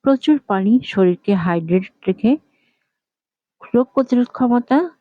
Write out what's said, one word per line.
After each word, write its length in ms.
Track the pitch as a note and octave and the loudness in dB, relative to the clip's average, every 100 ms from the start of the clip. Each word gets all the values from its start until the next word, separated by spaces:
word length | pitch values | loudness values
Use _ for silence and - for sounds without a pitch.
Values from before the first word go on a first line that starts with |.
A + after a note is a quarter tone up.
প্রচুর 360 | C4+ C4+ - D4 - | 0 0 0 -2 0
পানি 340 | G3 G3 B3 | -2 2 0
শরীরকে 500 | - G3+ F#3 F3 - | 0 0 0 0 -2
হাইড্রেট 580 | G3+ F3 E3+ E3 F#3 G3 _ - | -2 0 -4 -2 -4 -4 _ -6
রেখে 300 | F#3+ A3 D4+ _ _ _ _ _ _ _ _ _ _ _ _ - | -2 -2 -2 _ _ _ _ _ _ _ _ _ _ _ _ -4
রোগ 120 | A#3+ B3+ | -2 0
প্রতিরোধ 320 | - B3+ B3 B3 | -4 -2 -2 -2
ক্ষমতা 640 | - B3 A#3+ A#3+ C4+ F4 _ | -4 -2 -2 0 -2 -2 _